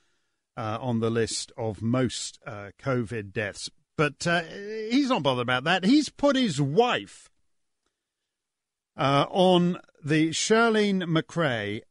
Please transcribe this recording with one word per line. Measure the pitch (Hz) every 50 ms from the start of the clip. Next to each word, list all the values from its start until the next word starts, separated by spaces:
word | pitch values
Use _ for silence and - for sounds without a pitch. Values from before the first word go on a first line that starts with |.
| _ _ _ _ _ _ _ _ _ _ _
uh, | - 113 107 107 113
on | 131 127 117 113
the | 113 113
list | 113 113 113 104 - - - - _
of | - 117 110 101 90
most, | 104 113 123 131 131 113 - - - - - _ _
uh, | - 113 104 101 98 - _
covid | - 139 131 123 117 98 120 113 101 101 95
deaths. | 117 107 98 - - - - - _ _ _ _
But, | - 151 147 - - -
uh, | 175 170 175 165 160 - 196 202 208 220 220 214 220
he's | 240 277 285 240
not | 254 - -
bothered | 139 127 123
about | 120 120 127 127 131
that. | 160 185 185 180
He's | 196 277 311 277 -
put | - - - 285 269
his | 262 254 214 139 139
wife, | 147 135 147 202 240 247 202 117 101 - - - - _ _ _ _ _ _ _ _ _ _ _ _ _ _ _ _ _ _ _ _ _ _ _ _ _ _ _ _ _ _ _ _ _ _
uh, | - 147 131 143 139 156 -
on | - 196 180 185 185 175 175 175 185 - - _ _ _ -
the, | 139 156 156 160 165
Charlene | 156 - - - 220 226 233 233 220 214 208 208 190 185 175
McRae, | 170 160 160 156 - - 170 165 139 123 110 101 101 104 110 - _